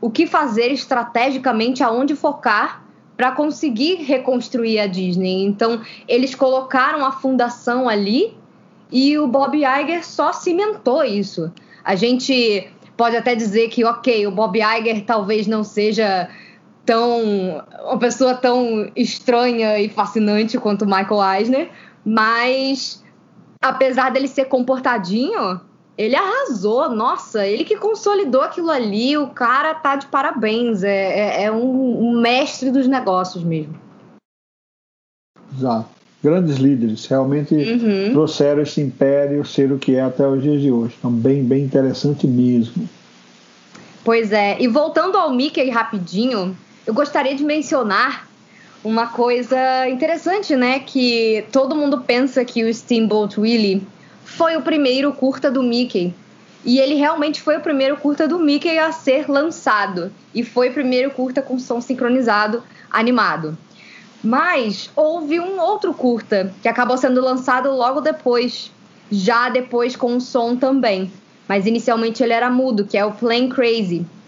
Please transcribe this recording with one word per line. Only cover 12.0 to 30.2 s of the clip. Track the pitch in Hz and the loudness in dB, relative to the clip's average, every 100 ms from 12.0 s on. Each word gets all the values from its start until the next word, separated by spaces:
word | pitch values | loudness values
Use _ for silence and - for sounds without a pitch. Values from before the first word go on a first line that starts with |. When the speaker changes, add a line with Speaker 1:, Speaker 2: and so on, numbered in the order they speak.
| 226 254 254 262 233 202 - - - - | 2 0 2 2 2 0 -4 -18 -20 -2
Speaker 1:
pode | 233 233 | 0 2
até | 226 | 0
dizer | 240 226 202 226 | 0 0 0 0
que, | 226 | 2
ok, | 226 226 - 233 208 | 0 0 0 2 0
o | |
Bob | 190 220 202 | 0 0 2
Iger | 214 226 220 220 | 0 0 -2 -4
talvez | 202 226 196 220 208 | -2 -2 0 -2 0
não | 220 | -2
seja | 208 208 214 214 214 190 170 - - - _ _ - | -2 -2 0 0 0 0 -4 -10 -20 -20 _ _ 0
tão, | 226 240 233 226 202 185 156 - - | 2 2 0 0 0 -2 -6 -12 -14
uma | - 254 | -6 -2
pessoa | 240 233 262 | 0 2 0
tão | 254 262 247 240 220 208 | 2 2 2 0 -2 -4
estranha | - 240 - - 240 247 233 220 214 | -2 -4 -2 0 2 2 0 0 0
e | 208 | -2
fascinante | 208 196 226 214 208 220 247 | -2 -2 0 2 2 0 -2
quanto | 214 202 | -2 0
o | 208 | 2
Michael | 190 196 208 196 190 | 0 2 0 2 2
Eisner, | 226 262 - - - - | 0 0 -2 -10 -20 -10
mas | - 220 220 233 247 262 269 269 - - - _ _ - - - | -2 0 2 2 0 0 0 -4 -6 -12 -20 _ _ -20 -20 -4
apesar | 262 262 269 254 262 | -2 2 0 2 0
dele | 254 269 | 0 -2
ser | 277 262 | -2 0
comportadinho, | 262 247 262 262 240 175 214 277 440 214 180 - - _ - | 0 0 0 0 -2 0 -2 -2 -2 -4 -4 -10 -20 _ -6
ele | 214 269 | 0 0
arrasou. | 381 480 539 226 196 233 311 | 0 -2 -2 -2 0 0 0
Nossa, | 226 233 370 - 214 196 | 0 -2 -2 -6 -4 -2
ele | 214 | -2
que | - 427 | -2 -2
consolidou | 415 440 - 403 349 254 | 0 0 0 0 2 2
aquilo | 302 - 330 | 0 -2 -2
ali, | 302 226 202 247 302 | -2 0 -2 0 0
o | 277 | -2
cara | - 240 262 311 | -2 2 2 0
tá | 311 285 | -2 -2
de | 277 - | -2 -2
parabéns, | 285 | -2